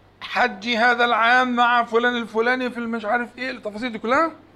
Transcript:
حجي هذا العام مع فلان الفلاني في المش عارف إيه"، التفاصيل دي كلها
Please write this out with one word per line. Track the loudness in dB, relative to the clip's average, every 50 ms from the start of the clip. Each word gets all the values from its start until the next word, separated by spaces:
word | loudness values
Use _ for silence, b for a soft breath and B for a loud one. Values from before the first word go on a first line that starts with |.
| _ _ _ _
حجي | -16 -6 0 0 0 0 -2 -6 -6 -4 0
هذا | 2 4 4 4 4 2
العام | 2 2 2 4 4 4 4 4 2 2
مع | 2 4 4 4 2 2
فلان | 2 0 0 2 2 0
الفلاني | -2 -4 -4 -2 0 0 2 0 0 -2 -4
في | -6
المش | -6 -6 -6 -6 -6 -2
عارف | -2 -2 -2 -2 -6 -8
إيه"، | -10 -8 -8
التفاصيل | -8 -8 -10 -10 -8 -8 -8 -8
دي | -6 -6
كلها | -2 0 2 2 2 0 -4 -10 -20 -20 _